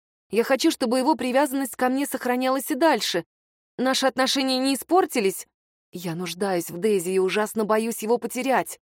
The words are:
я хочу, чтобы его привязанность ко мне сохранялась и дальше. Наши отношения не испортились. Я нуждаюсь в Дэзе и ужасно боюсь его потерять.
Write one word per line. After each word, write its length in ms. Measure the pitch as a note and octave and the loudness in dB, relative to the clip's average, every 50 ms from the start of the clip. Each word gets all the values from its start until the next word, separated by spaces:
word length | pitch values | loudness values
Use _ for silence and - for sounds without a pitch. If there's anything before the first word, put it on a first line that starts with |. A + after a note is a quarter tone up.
| _ _ _ _ _ - | _ _ _ _ _ -2
я 120 | F#3+ A3 A3+ | 0 0 2
хочу, 260 | - C4+ B3+ - E4 | 2 0 2 2 0
чтобы 300 | - - C4+ A3 B3+ C4 | 2 2 -2 0 0 2
его 160 | B3 D4 D#4 | 2 2 2
привязанность 640 | A3+ B3+ B3+ A#3+ C4+ D4+ C4 C4 C4+ C#4 - - | 2 0 0 2 2 2 2 0 -4 -4 -4 -4
ко 100 | - B3+ | -2 0
мне 180 | B3+ C4 C4+ C#4+ | 0 0 0 -2
сохранялась 640 | - - B3+ - B3+ B3 B3+ C4 C4 C4+ C4+ - - | -4 -4 -4 -2 -2 0 0 0 0 0 -2 -2 -4
и 40 | D4+ | -2
дальше. 480 | B3+ E4 D#4+ C4 G#3 - - - E3+ - _ _ _ _ _ _ _ _ _ - | 2 4 4 4 2 0 -2 -4 -4 -4 _ _ _ _ _ _ _ _ _ -6
Наши 280 | - B3 C4 C4 - C4 | -2 0 0 0 2 2
отношения 520 | C4 - B3+ C4 - - C#4 C4 C4 C4 | 0 2 2 0 0 0 0 0 0 0
не 180 | B3+ C4 C4+ C#4 | 0 0 0 0
испортились. 720 | - - - D#4+ F#4+ F4+ D4 - B3+ G3 F#3+ - - - _ _ _ _ _ _ _ _ _ | -2 -2 2 2 2 2 2 0 0 0 0 -2 -2 -12 _ _ _ _ _ _ _ _ _
Я 220 | - F3+ F3 F3 D#3+ | -14 -8 -6 -6 -6
нуждаюсь 560 | E3+ F#3 E3+ E3+ F3+ G#3 G3 F#3 F3 E3+ - | -6 -6 -8 -6 -4 -2 0 0 -2 -2 -4
в 80 | D#3+ | -8
Дэзе 360 | F3 F#3+ A3 G#3 F#3+ E3 F#3 F#3+ | -2 0 2 2 2 0 0 0
и 60 | F#3+ | 2
ужасно 460 | F#3 F#3 F3 G#3+ G#3+ G3+ - A3 G#3+ | 2 2 0 0 -2 -2 -2 -2 0
боюсь 380 | F#3 A3 G#3+ A3 A#3 A3 - A3 | 0 0 0 0 -2 -4 -4 0
его 160 | G#3+ A#3+ A#3+ | 0 0 0
потерять. 600 | - A3+ - B3+ B3+ C4+ B3 F#3+ E3+ - - _ _ _ | 0 -6 -6 -4 0 0 0 0 0 -2 -10 _ _ _